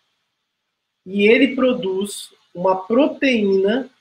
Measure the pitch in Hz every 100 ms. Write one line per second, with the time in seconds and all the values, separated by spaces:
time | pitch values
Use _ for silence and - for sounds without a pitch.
0 | _ _ _ _ _ _ _ _ _ _
1 | 185 196 202 254 277 - 254 214 190 190
2 | 202 - - _ _ 175 185 190 - 233
3 | 311 - 269 233 202 190 196 254 254 _